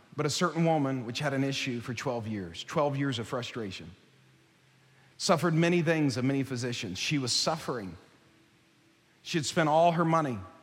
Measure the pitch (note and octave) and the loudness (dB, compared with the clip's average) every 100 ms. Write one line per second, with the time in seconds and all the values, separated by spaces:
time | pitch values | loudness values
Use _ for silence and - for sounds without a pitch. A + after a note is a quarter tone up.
0 | - - D3 - F3+ D#3 E3 D#3+ C3+ C3 | -12 -4 -2 0 0 2 4 4 2 -2
1 | A2+ A#2+ D3 C3+ C#3 C3 - A#2+ A2+ A#2+ | -4 -4 -2 0 0 -2 -4 -4 -6 -6
2 | C#3 A#2 G#2+ G#2+ F2 E2+ - E3 D3 C#3 | -4 -4 -4 -6 -6 -10 -6 0 0 0
3 | C#3 A#2 G#2+ C3 - B2 G#2 F#2 E2 F#2 | -2 -4 -4 -6 -6 -8 -8 -10 -14 -20
4 | _ _ _ _ _ _ _ _ _ _ | _ _ _ _ _ _ _ _ _ _
5 | _ - - E3+ E3+ D#3+ E3+ F3 D#3+ D#3+ | _ -4 2 2 4 4 4 4 4 2
6 | D3 B2+ C3 C#3 C3 B2 A#2+ A#2 G#2+ F#2 | 2 2 0 0 -2 -4 -4 -4 -6 -4
7 | - D3+ B2 - - D#3+ - B2+ F#2+ E2+ | -2 0 0 0 0 -2 -4 -6 -8 -12
8 | - _ _ _ _ _ _ _ _ _ | -20 _ _ _ _ _ _ _ _ _
9 | _ _ - E3 - - D#3 D#3 F3 E3+ | _ _ -4 -2 0 2 4 6 6 4
10 | E3 E3 D3 A2 F#2 - | 4 4 2 -4 -10 -18